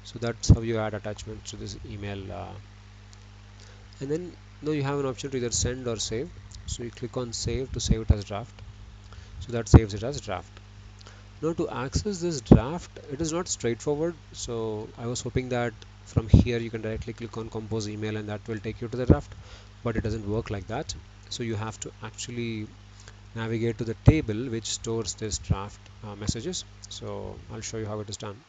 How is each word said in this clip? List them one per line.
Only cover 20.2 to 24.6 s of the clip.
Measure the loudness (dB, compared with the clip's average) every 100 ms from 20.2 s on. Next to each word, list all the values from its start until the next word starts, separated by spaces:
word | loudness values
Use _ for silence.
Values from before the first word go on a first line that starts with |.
| 0
work | -2 0
like | -4 -2
that. | -4 -4 -8 -12 -20 -12
So | -6
you | -4 -2
have | -4 -6
to | -12 -10
actually | -12 -10 -8 -4 -4 -4 -6 -12 -20 -20 -20 -18 -12
navigate | -6 -2 2 2 0
to |
the | -4 8
table | 8 8 2 -2 0
which | -2